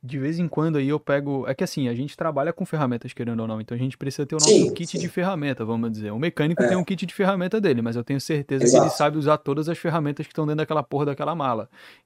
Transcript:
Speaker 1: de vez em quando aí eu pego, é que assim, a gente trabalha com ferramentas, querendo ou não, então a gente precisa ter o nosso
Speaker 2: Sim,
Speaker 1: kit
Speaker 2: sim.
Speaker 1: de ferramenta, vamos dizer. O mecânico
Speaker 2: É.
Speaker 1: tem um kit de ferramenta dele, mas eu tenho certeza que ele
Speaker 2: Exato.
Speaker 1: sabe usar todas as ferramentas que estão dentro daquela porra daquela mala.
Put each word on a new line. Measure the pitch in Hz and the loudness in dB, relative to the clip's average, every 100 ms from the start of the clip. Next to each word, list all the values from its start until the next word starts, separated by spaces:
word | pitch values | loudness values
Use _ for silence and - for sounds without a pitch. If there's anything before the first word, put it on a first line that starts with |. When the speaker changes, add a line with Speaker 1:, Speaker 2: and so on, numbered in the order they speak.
Speaker 1:
de | 123 139 | -10 -4
vez | 139 165 | -2 -2
em | 170 | -2
quando | - 160 151 | 0 0 2
aí | 135 | 2
eu | 151 | 0
pego, | - 143 143 139 123 | 0 0 0 -2 -2
é | |
que | 135 | -2
assim, | 180 - 127 | -4 -2 -2
a | |
gente | 117 143 - | -2 -4 -4
trabalha | 165 143 156 | -2 0 -2
com | 165 | -2
ferramentas, | 180 160 131 117 127 | -4 0 0 -2 -6
querendo | - 120 113 | -8 -4 -4
ou | 113 | -4
não, | 110 | -6
então | 110 | -6
a | 117 | -4
gente | 131 - | -4 -4
precisa | 139 - | -6 -4
ter | 139 156 | -4 2
o | |
nosso | - | 6
Speaker 2:
Sim, | 208 - | 6 6
Speaker 1:
kit | - 170 | 0 -6
Speaker 2:
sim. | 165 | -4
Speaker 1:
de | 165 | -4
ferramenta, | - 180 180 143 123 | -2 -2 -2 -2 -4
vamos | 113 113 117 | -2 -2 -2
dizer. | 107 104 | -4 -6
O | 107 | -4
mecânico | 165 - 151 170 | -2 0 0 2
Speaker 2:
É. | - | 2
Speaker 1:
tem | 185 | 2
um | |
kit | 175 185 | 0 -4
de | 180 | -4
ferramenta | - 190 196 180 220 | 0 2 2 0 0
dele, | 196 123 | 2 2
mas | 117 117 | 0 -2
eu | |
tenho | 117 139 | -2 -4
certeza | - 151 139 135 | -2 -2 -2 2
que | 120 | 6
ele | 123 | 6
Speaker 2:
Exato. | - - | 6 4
Speaker 1:
sabe | 147 156 | 2 2
usar | 147 151 | 2 2
todas | 139 143 156 | 2 -2 -2
as | 165 | -4
ferramentas | 170 165 147 143 | -2 0 0 -4
que | 151 | -6
estão | - 151 | -4 -2
dentro | 151 | 0
daquela | 151 156 | 0 -2
porra | - 143 147 | -2 -2 0
daquela | 139 165 | -2 -2
mala. | 170 139 113 - - - - | -2 -2 -2 -6 -14 -20 -16